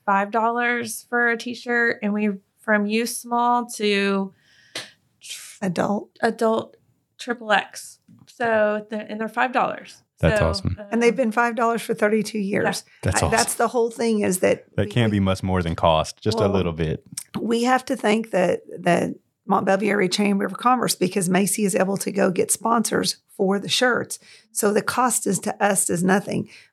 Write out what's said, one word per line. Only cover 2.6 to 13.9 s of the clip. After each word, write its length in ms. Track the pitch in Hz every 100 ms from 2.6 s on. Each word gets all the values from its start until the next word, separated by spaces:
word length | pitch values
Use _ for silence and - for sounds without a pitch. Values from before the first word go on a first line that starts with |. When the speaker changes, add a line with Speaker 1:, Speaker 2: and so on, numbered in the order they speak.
| - 214 208
Speaker 1:
youth 240 | 220 233
small 560 | - 240 240 240 240 233 -
to 560 | 208 202 196 196 196 - _ _ _ - - _ _ _ - - - -
Speaker 2:
Adult. 480 | 190 170 - 202 - -
Speaker 1:
adult 560 | 233 226 226 226 226 _ _ _ _ -
triple 340 | - 240 220
X. 460 | 196 - - - - _ - -
So, 600 | - 233 220 208 214 214
the, 80 | 214 214
and 100 | 214
they're 80 | 220
five 240 | 233 254
dollars. 500 | 254 185 - - - _ -
Speaker 3:
That's 200 | 85 -
Speaker 1:
So, 80 | 80
Speaker 3:
awesome. 280 | - - -
Speaker 1:
uh, 60 | -
Speaker 2:
And 120 | 226
they've 120 | 233 226
been 160 | 226
five 220 | 240 240 233
dollars 240 | 226 233
for 120 | -
thirty-two 440 | 226 208 220 208 220
years. 260 | 196 196 202 190 -
Speaker 1:
Yeah. 60 | -
Speaker 3:
That's 200 | 101 -
Speaker 2:
I, 40 | -
Speaker 3:
awesome. 100 | 226
Speaker 2:
that's 180 | 233
the 140 | - 226
whole 220 | 254 233